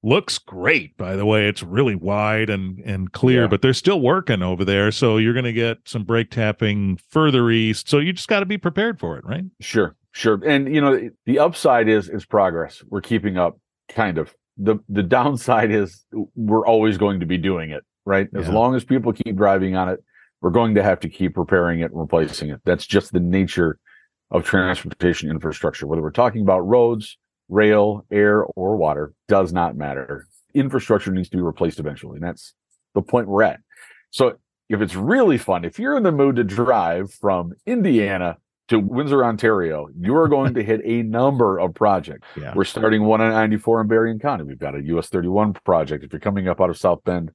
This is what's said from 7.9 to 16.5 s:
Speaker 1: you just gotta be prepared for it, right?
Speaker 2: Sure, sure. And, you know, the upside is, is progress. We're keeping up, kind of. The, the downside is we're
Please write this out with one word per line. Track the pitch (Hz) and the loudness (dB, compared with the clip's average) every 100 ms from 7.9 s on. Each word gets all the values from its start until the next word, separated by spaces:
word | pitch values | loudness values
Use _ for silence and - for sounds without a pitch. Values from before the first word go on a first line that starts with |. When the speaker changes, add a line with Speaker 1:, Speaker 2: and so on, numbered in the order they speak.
| 147 | 0
Speaker 1:
you | 160 | 0
just | 180 - | -4 -2
gotta | 208 | -2
be | 190 208 | 0 -4
prepared | 180 160 220 214 | -4 -2 -4 -4
for | 85 78 | -8 -10
it, | |
right? | - 143 185 _ | -8 -8 -8 _
Speaker 2:
Sure, | - 117 87 - _ | -4 0 0 -2 _
sure. | - 117 104 | -2 0 2
And, | 113 143 135 | 2 0 2
you | 151 | 2
know, | 143 127 113 _ | 2 2 0 _
the | - 135 | -2 2
upside | 156 170 156 123 110 | 2 2 2 4 4
is, | 110 87 | 2 0
is | 101 - | -10 -2
progress. | 107 95 82 80 - - | 2 2 0 -8 -12 -10
We're | 101 | -10
keeping | - 113 101 90 | -2 -2 -2 0
up, | 87 - _ _ _ | -2 -2 _ _ _
kind | - 107 80 | -2 -2 0
of. | 76 _ _ - | -6 _ _ -4
The, | 101 107 _ | 0 0 _
the | 101 | -4
downside | 92 123 131 131 - 117 110 | 2 2 2 -2 0 2 2
is | 107 98 - _ 113 101 | 0 -2 -8 _ -10 -10
we're | - 107 | -6 0